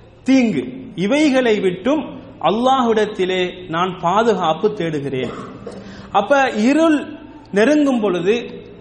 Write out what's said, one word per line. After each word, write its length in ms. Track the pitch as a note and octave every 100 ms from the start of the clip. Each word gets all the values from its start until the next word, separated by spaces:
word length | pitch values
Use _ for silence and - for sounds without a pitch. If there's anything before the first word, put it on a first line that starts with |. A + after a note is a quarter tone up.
| - -
தீங்கு, 400 | - C4 A3+ D3+ - - -
இவைகளை 640 | - G3+ C#4+ D#4 C4 B3 G#3
விட்டும் 600 | F#3 F3 B3 D4+ - - - -
அல்லாஹ்விடத்திலே 1300 | D#3+ G#3+ B3+ C4+ A#3 G#3+ G#3 G#3 F#3 F#3 F3+ - -
நான் 300 | E3 F#3 F3+
பாதுகாப்பு 680 | F3 G3 A#3+ F#3 E3 D#3+ G#3
தேடுகிறேன். 640 | G#3 E3 D3+ C#3 B2+ A#2 - - - - - - - -
அப்ப 380 | G3+ G#3 C#4 C4
இருள் 560 | A3 A3+ D4+ E4 D4 - - - - -
நெருங்கும் 480 | G3 A#3 D4+ C#4 B3
பொழுது, 640 | G#3 F3+ F3 A#3+ - - - -